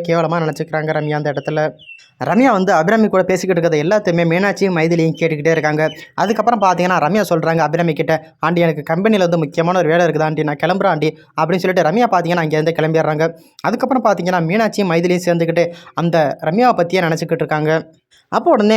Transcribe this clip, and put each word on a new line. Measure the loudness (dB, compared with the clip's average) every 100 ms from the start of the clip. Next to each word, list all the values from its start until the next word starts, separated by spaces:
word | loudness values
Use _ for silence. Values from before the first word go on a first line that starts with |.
| 2
கேவலமா | -2 0 -2
நினைச்சுக்கிறாங்க | -2 -4 -6 -6 -4 -4
ரம்யா | -4 -4
அந்த | -4
இடத்துல. | -4 -4 -2 -4 -6 -18 -20 _ -8
ரம்யா | -2 2 4 2
வந்து | 2 2
அபிராமி | 2 2 2
கூட | 2 0
பேசிக்கிட்டு | 0 0 0
இருக்கிறது | 2 0
எல்லாத்தையுமே | 2 0 2 0 2
மீனாட்சியும் | 2 0 0 0 0
மைதிலியும் | 0 2 0 0
கேட்டுக்கிட்டே | -2 0 0
இருக்காங்க. | 0 0 0 -2 -4 -10 -4
அதுக்கப்புறம் | -2 0 0 2
பார்த்தீங்கன்னா, | 2 2 0 0
ரம்யா | 0 0 0
சொல்றாங்க | 0 0 0 0
அபிராமி | 0 -2 -2
கிட்ட, | -2 -2 -4 _ -2
"ஆண்டி, | 0 0
எனக்கு | -2 -4
கம்பெனில | -2 0 2 0
வந்து | 0
முக்கியமான | -2 -2 0 0
ஒரு | 2
வேலை | 2 2
இருக்குது | 0 -2
ஆண்டி, | -2 -4
நான் | -2
கிளம்புறேன் | -2 0 0
ஆண்டி," | 0 -2 -4 _ -4
அப்படின்னு | -2 0
சொல்லிட்டு | 0 0 0
ரம்யா | 2 2
பார்த்தீங்கன்னா | 0 0 -2 0
அங்கேருந்து | 0 0 0
கிளம்பிடுறாங்க. | 0 0 0 0 -2 -4 _ -6 -4
அதுக்கப்புறம் | -2 -2 0 2
பார்த்தீங்கன்னா, | 0 0 -2 0
மீனாட்சியும் | 0 0 -2 0
மைதிலியும் | 0 0 0 0
சேர்ந்துக்கிட்டு | 0 0 0 0 -4 -10 -4
அந்த | 0 2 0 -2 -4
ரம்யாவை | 2 2 2
பத்தியே | 0 -2 -2
நினைச்சுக்கிட்டு | -2 -4 -4
இருக்காங்க. | -2 -2 0 -2 -4 _ _ _ _
அப்போ | -2 2
உடனே | 2 4